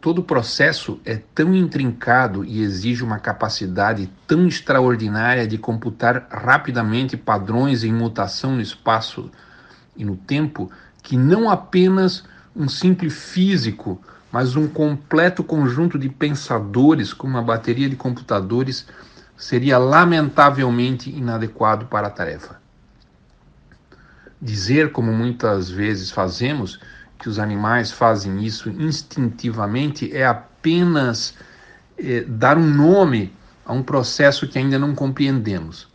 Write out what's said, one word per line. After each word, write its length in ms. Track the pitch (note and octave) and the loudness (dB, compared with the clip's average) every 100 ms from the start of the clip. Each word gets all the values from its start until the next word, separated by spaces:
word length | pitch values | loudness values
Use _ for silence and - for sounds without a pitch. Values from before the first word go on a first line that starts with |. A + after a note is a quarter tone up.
Todo 160 | E3 F3 | 0 -2
o 40 | |
processo 760 | F3 C#3+ A2+ - D3 D#3 - - - | 0 -2 -2 2 2 0 -8 -12 -8
é 100 | A2 - | -8 -6
tão 220 | - D#3+ F#3+ | 0 2 4
intrincado 880 | E3+ D3+ C3 - - B2+ B2 G2 | 2 0 -2 -2 0 2 2 -2
e 180 | G2 G#2+ | -6 -2
exige 440 | G#2+ F#2 A2 A#2+ A#2+ | -2 -2 -4 -4 -4
uma 140 | G#2+ | -6
capacidade 920 | - G#2 A2 - G2 F#2 G2+ G#2 F#2+ - - | -6 -4 -4 -4 -6 0 0 0 -6 -12 -2
tão 180 | D#3+ F3+ | 2 2
extraordinária 1000 | - - C3+ B2+ A#2+ A2 G#2+ A#2+ B2 A2+ | 0 0 2 4 2 -2 -2 0 0 -2
de 100 | A2 | -4
computar 720 | A#2 A2+ A#2 G#2+ A#2+ B2 - | -4 -6 -6 -2 0 0 -4
rapidamente 880 | - A#2 C3+ C3+ A#2+ A2 A2+ C3 C3 | -8 2 2 2 -4 -2 -2 -2 -6
padrões 720 | - G#2 G2 A#2 C#3 B2 A2+ | -2 -2 0 0 2 0 0
em 80 | |
mutação 640 | A2+ A#2 A2+ G2 - C3+ C3 | 0 -2 -4 -6 -4 -4 -4
no 60 | |
espaço 680 | G#2 - - A2+ A2+ - F2+ - - - - - _ - | -4 -6 0 0 -2 -10 -14 -18 -20 -20 -20 -20 _ -8
e 80 | |
no 140 | G#2 F#2+ | -6 -6
tempo 520 | - C#3 D3+ - F2+ - - _ | -4 -2 -2 -4 -10 -12 -20 _
que 140 | - B2+ | -4 2
não 340 | C3 G3 A3+ | 4 4 4
apenas 760 | F3+ - F#3 F#3 F#3+ F#3 - - - - | 0 0 4 4 4 2 0 -14 -20 -18
um 140 | - C#3+ | -6 -4
simples 460 | - F3+ F3+ D#3+ | 0 2 2 0
físico, 840 | - - F3+ F#3+ F3+ A#2 - - F2+ - - _ | -6 -8 0 2 2 0 -4 -8 -10 -12 -20 _
mas 280 | A#2+ C3 C3+ | -2 0 0
um 100 | D3+ | -2
completo 720 | D#3 D3+ C#3+ - D#3+ F3 F3+ | 0 -2 -2 0 2 2 0
conjunto 560 | F3+ D#3+ C3+ B2 F3 D3+ | -2 0 0 2 0 0
de 120 | C3+ | -6
pensadores 1040 | C3+ D3+ C#3+ - A#2 G2+ A2 C#3+ D#3 G2 | -2 -2 -2 -4 -4 -2 4 6 4 0
com 120 | - C3+ | -6 -4
uma 160 | B2+ | -2
bateria 460 | A#2 A2+ A#2 A#2+ C#3 | 0 -2 0 -2 -2
de 80 | C3+ | -2
computadores 920 | C3 A#2+ - G#2 F#2+ A#2+ C3 B2 - - - - - _ | -6 -6 -2 -2 0 -2 -2 -6 -12 -20 -20 -20 -20 _
seria 400 | - B2 C3 B2+ | -4 0 4 4
lamentavelmente 1300 | B2+ D3+ F3 E3 D3 C#3 C#3+ C3+ B2+ A#2+ B2 C3 - | 6 6 6 4 2 4 4 4 0 2 0 -2 -6
inadequado 760 | D#3 A#2+ A2+ A2 - A2 G#2+ A#2 | -6 -4 -4 -6 0 0 0 -4
para 220 | G#2+ G#2 | -6 -6
a 40 | |
tarefa. 480 | - D#2+ D#2 - - _ _ _ _ _ _ _ _ _ _ _ _ _ - - - - _ | -6 -8 -8 -16 -20 _ _ _ _ _ _ _ _ _ _ _ _ _ -20 -20 -20 -20 _
Dizer, 500 | B2 G#2 F#2 C#3 D3+ | -8 -6 2 2 2
como 220 | D3+ A2+ | 0 -2
muitas 580 | A2+ A#2+ A#2+ A2+ G2 F2+ | 0 -2 -2 0 0 -2
vezes 400 | F#2 G#2 G2+ F#2 | -4 -2 -2 -6
fazemos, 680 | - F#2 F2 B2 D3 F#2+ - - - - _ | -4 -4 -2 -4 -4 -6 -10 -20 -20 -20 _
que 60 | - | -8
os 100 | G#2+ | -4
animais 500 | G#2+ G#2 G#2+ A#2+ A2 | -4 -2 0 0 -2
fazem 540 | - A#2 A2 G2 F#2+ | 2 2 2 -2 -4
isso 260 | A2 A2 A#2 | -4 -6 -10
instintivamente 1400 | F#2 D#3 D3 - - B2 A2+ B2+ A2 G2+ A#2 D3 C#3+ - | -4 -4 -4 -8 -4 -4 -2 -6 -4 -2 -2 -2 -4 -6
é 120 | C#3 C3 | 0 0
apenas, 1080 | B2 - _ D#3+ E3+ F3+ D#3 C3 A2+ - - - - - - _ - | 0 -6 _ 0 2 4 2 0 -2 -8 -12 -20 -20 -20 -20 _ -12
eh, 280 | C#3 A#2+ A#2+ | -4 -4 -4
dar 300 | A2+ C3 D3+ | 0 4 4
um 100 | D#3+ | 4
nome 640 | C#3+ D3+ G3+ F3 A#2 F#2+ - - _ - | 6 6 6 6 2 -2 -8 -20 _ -6
a 60 | |
um 100 | B2 | -6
processo 640 | C3 C#3 A#2 - C#3+ C3 C3+ | 0 -2 -2 4 4 4 -4
que 140 | C3 | -2
ainda 180 | C3+ C3+ | 0 0
não 160 | C#3+ | 0
compreendemos. 920 | C#3+ C3+ C3 C#3 C3+ G#2+ F#2 D#2+ E2+ - | -2 -4 0 0 0 -2 -4 -8 -14 -20